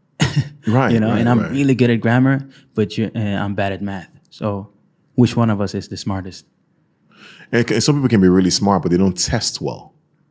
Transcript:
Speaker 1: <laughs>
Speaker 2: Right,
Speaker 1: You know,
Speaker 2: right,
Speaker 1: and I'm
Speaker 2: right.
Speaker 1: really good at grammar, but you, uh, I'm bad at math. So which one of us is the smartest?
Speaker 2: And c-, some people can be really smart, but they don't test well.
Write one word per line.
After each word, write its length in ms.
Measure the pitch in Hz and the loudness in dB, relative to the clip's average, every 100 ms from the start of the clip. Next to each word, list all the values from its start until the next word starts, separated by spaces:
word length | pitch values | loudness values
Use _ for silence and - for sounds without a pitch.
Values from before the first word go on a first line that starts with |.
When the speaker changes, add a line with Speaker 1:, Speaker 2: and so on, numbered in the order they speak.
| _ - | _ -4
Speaker 1:
<laughs> 460 | 135 147 - - - | -2 -2 -4 -6 -2
Speaker 2:
Right, 260 | 120 123 | 2 2
Speaker 1:
You 80 | 117 | 2
know, 80 | 110 | 2
Speaker 2:
right, 120 | 104 | 0
Speaker 1:
and 80 | 117 | 2
I'm 120 | 120 | 2
Speaker 2:
right. 100 | 82 | 0
Speaker 1:
really 240 | 135 139 | 0 0
good 140 | 123 120 | 2 2
at 120 | 117 | 2
grammar, 460 | 113 123 131 135 135 - _ | 2 2 2 0 -4 -18 _
but 240 | - 104 - | -4 -4 -2
you, 120 | 110 | -6
uh, 40 | - | -4
I'm 360 | 104 98 101 | -4 -4 -4
bad 180 | 98 98 | -4 -4
at 80 | 95 | -4
math. 300 | 101 98 82 - _ | -8 -8 -12 -20 _
So 380 | - 107 101 101 _ _ _ _ | -8 -6 -6 -8 _ _ _ _
which 200 | - 120 | 2 2
one 140 | - 113 | 4 0
of 100 | 101 | 0
us 120 | 98 | -4
is 140 | 101 - | -6 -10
the 80 | 98 | -10
smartest? 480 | - 95 92 87 - _ _ _ _ _ _ _ - - - | -8 -6 -8 -14 -20 _ _ _ _ _ _ _ -20 -20 -4
Speaker 2:
And 160 | 120 117 | -2 0
c-, 140 | 104 | 0
some 160 | - 143 | 0 2
people 120 | 131 | 2
can 100 | 110 | 4
be 80 | 92 | 6
really 220 | 92 92 | 6 2
smart, 320 | - 101 95 | 0 0 0
but 80 | 85 | 2
they 80 | 87 | 2
don't 180 | 95 90 | 2 0
test 420 | - 113 - - | -2 -2 -4 -6
well. 320 | 73 55 - _ _ _ _ | -8 -10 -16 _ _ _ _